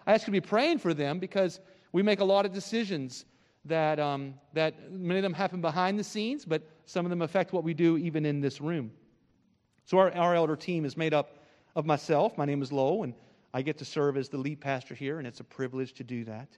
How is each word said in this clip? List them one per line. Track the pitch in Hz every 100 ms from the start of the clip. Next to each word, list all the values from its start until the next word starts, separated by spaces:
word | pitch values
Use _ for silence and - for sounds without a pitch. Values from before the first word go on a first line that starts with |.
| -
I | 214
ask |
you | 226
to |
be | 190
praying | - 214 302 330
for | 175 151
them | 143 175
because | 185 196 185 - - - _
we | 175
make | 208 196
a | 190
lot | 196 202
of |
decisions | 190 - 226 208 170 131 - - _ _ _ 147
that, | 160 156 151
um, | 147 139 139 135 _
that | 156 160 - -
many | 190 175 190
of |
them | 196
happen | 156 190 185
behind | 165 156 185 202
the |
scenes, | - 214 220 285
but | - 156 - - -
some | 185 175
of |
them | 175
affect | 160 190 170
what | 180
we | 165 156
do | 170 165
even | 170 156 151
in | 143
this | 139 139
room. | 147 170 110 - _ _ _ _ _ _ _ _ -
So | 185
our, | 190 175
our | 175
elder | 170 160 151
team | - 170
is | 143 165
made | 160
up | 151 139 - - _ _ -
of | 151
myself. | 143 - 147 214 -
My | 143
name | 143
is | 135
Lowell, | 139 135 220
and | 143 120 - _ _
I | 127
get | 139 147
to | 135
serve | 156 143 135
as | 131
the | 143
lead | 135 147
pastor | 139 131 - 120
here, | 135 160
and | 123
it's | -
a |
privilege | - - 131 131 131
to | -
do | 123 120
that. | 113 110 139